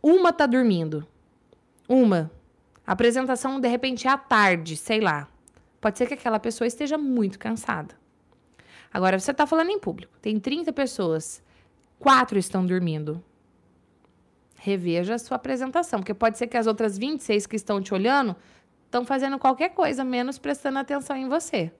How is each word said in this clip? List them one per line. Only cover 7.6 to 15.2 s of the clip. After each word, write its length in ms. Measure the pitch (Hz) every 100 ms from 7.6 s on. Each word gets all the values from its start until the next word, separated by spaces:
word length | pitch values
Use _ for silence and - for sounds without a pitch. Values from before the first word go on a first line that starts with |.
| - 160 151 - _ _ _ _ _ _ _ - -
Agora, 260 | - 185 190
você 140 | 190
tá 140 | 277 294
falando 240 | 320 339
em 80 | 415
público. 400 | 208 - - _
Tem 180 | 214 214
trinta 340 | - 294 320
pessoas. 720 | 285 262 - 175 160 - - _ _ _ _ _ _
Quatro 400 | - 262 247 202
estão 280 | 185 190 180
dormindo. 560 | 185 175 156 151 165 - _ _ _ _ _ _ _ _ _ _ _ _ _
Reveja 580 | - 196 175 170 180
a 40 |
sua 180 | 233